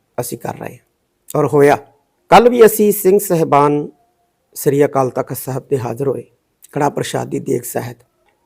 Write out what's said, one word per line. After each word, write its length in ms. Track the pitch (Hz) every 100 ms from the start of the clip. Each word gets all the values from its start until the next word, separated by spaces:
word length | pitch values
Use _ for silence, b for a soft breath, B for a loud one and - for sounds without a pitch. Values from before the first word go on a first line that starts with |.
| _ -
ਅਸੀਂ 180 | 123 -
ਕਰ 180 | - -
ਰਹੇ 140 | -
ਹਾਂ 680 | - _ _ _ _ - 151
ਔਰ 80 | 147
ਹੋਇਆ। 300 | 147 143 131 - _ _ _ -
ਕੱਲ੍ਹ 180 | 185 240
ਵੀ 160 | 240 214
ਅਸੀਂ 260 | - 208
ਸਿੰਘ 240 | 202 190 202
ਸਾਹਿਬਾਨ 680 | 202 170 165 143 147 147 - - _ _ _ _ _ -
ਸ੍ਰੀ 280 | 151 143 139
ਅਕਾਲ 240 | 135 131
ਤਖਤ 280 | 123 127 131
ਸਾਹਿਬ 260 | - 131
'ਤੇ 140 | - 135
ਹਾਜ਼ਰ 300 | 120 120 139
ਹੋਏ, 160 | 117 - _ _ _ _
ਕੜਾਹ 180 | 143 147
ਪ੍ਰਸ਼ਾਦ 380 | - 127 135 120
ਦੀ 120 | 139
ਦੇਗ 200 | - 127
ਸਹਿਤ, 340 | - - 120 123 _ _ _ _